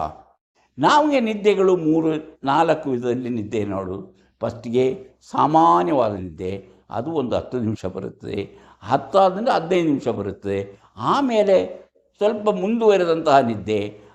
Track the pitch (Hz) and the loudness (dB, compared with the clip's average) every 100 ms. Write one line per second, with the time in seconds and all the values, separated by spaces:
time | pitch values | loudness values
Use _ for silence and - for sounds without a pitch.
0 | 78 - _ _ _ _ _ - 330 285 | -4 -10 _ _ _ _ _ -2 2 4
1 | 302 277 226 214 202 190 190 185 156 160 | 4 0 -2 0 2 4 4 2 2 2
2 | 160 156 - - 135 147 165 156 147 123 | 0 -2 -8 -8 -2 2 2 0 -2 -4
3 | 123 123 123 120 101 113 104 95 92 95 | -2 -4 -4 -6 -4 -4 -4 -6 -6 -10
4 | 92 _ _ _ 113 - 123 120 131 - | -12 _ _ _ -8 -8 -2 0 0 -2
5 | - _ _ - 131 156 165 175 175 147 | -12 _ _ 0 2 4 4 4 2 0
6 | 110 101 90 80 92 98 - _ _ 110 | 0 -2 -8 -8 -8 -8 -12 _ _ -8
7 | 131 165 123 98 - 127 110 107 92 95 | -4 -4 -2 -2 -4 -4 -4 -4 -8 -8
8 | - - - 98 98 - - _ 101 - | -12 -12 -10 -8 -8 -14 -20 _ -4 -4
9 | - 196 190 185 240 - 165 180 165 139 | 0 2 2 2 -2 -2 0 0 0 0
10 | 127 104 98 95 98 98 98 - _ - | -2 -4 -6 -8 -6 -6 -6 -14 _ -6
11 | 127 226 269 226 196 190 - - - _ | -2 0 2 2 4 4 2 -8 -20 _
12 | _ _ 208 226 208 190 185 233 220 196 | _ _ -2 0 -2 -2 -2 2 4 4
13 | 175 165 156 139 120 107 92 107 104 - | 2 0 4 4 4 -2 -2 -2 -2 -10
14 | - | -20